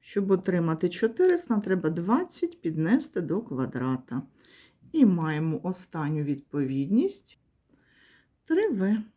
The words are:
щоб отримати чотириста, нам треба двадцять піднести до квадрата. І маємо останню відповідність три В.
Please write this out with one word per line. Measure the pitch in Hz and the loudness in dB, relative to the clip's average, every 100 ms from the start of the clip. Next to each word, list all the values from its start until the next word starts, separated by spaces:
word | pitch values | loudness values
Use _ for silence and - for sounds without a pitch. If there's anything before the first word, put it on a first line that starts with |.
щоб | - - 196 | -4 -4 2
отримати | 190 190 180 170 160 180 | 0 2 0 2 0 -2
чотириста, | 180 226 233 370 349 - | 0 -2 2 2 2 0
нам | 214 | -2
треба | 185 185 156 | 0 0 0
двадцять | 165 175 254 359 - 330 - | -2 0 0 0 -4 -6 -4
піднести | 165 156 160 226 - - | -6 -2 2 2 0 -6
до | 170 175 | -4 -4
квадрата. | 226 131 127 127 127 131 - 123 - _ - - - _ - | -4 -6 -4 -2 -2 -4 -4 -10 -10 _ -20 -20 -20 _ -6
І | 320 240 | 4 4
маємо | 175 160 151 160 156 | 4 0 0 -2 -2
останню | 185 185 - 165 147 156 | -4 -8 -8 -6 -2 -2
відповідність | 147 139 - 147 135 135 139 208 381 - - - _ _ _ _ _ _ _ _ _ _ | -2 -4 -4 -4 -2 -2 0 2 2 -2 -16 -20 _ _ _ _ _ _ _ _ _ _
три | _ 320 440 | _ 0 2
В. | 226 190 220 214 | 2 0 0 -2